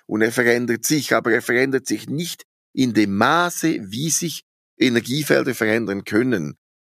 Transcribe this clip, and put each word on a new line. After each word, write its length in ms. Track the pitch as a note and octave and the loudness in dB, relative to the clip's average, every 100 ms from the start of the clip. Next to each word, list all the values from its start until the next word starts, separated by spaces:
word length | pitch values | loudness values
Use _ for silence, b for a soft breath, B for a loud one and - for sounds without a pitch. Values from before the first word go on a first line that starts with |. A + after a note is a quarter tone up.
| - | -6
und 160 | G#2+ | 0
er 100 | A2 | 0
verändert 520 | A#2 A#2+ A#2+ A#2+ A2+ | 2 2 2 0 -2
sich, 300 | - D3+ B2 | 0 -2 0
aber 180 | A2+ A#2 | 0 2
er 100 | B2 | 0
verändert 440 | - B2 C3+ C3 - | 2 0 2 0 -2
sich 220 | G#2+ - | -6 -4
nicht 360 | C#3 E3+ - - _ _ | -6 -6 -12 -18 _ _
in 220 | - B2+ | -2 2
dem 220 | G#2+ G2+ G2 | 2 2 2
Maße, 720 | B2 D#3+ F3 - D#3+ - G2 | 2 2 0 -2 -2 -2 -6
wie 200 | A#2 D#3 | -6 -4
sich 320 | - E3+ - - _ _ - | -2 -4 -8 -14 _ _ -2
Energiefelder 760 | C3 A#2 - C3+ - C#3 C3+ | 2 2 0 -2 2 2 0
verändern 500 | A#2 A2 A2+ A2 G2 | 0 0 2 0 -4
können. 520 | - G#2+ B2+ G#2+ D2 - _ _ | 0 0 2 0 -4 -12 _ _